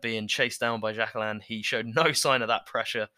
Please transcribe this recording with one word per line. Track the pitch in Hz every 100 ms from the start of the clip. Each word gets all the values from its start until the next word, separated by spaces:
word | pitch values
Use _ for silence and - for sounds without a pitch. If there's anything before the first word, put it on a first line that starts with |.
being | 117 110 107
chased | - 120 -
down | 117 113
by | 107
Jacqueline, | 107 110 117 107 107
he | - 110
showed | 104 120 117
no | 120 165
<laughs> |
sign | - 151 127
of | 113
that | 110 -
pressure | 120 - 117 107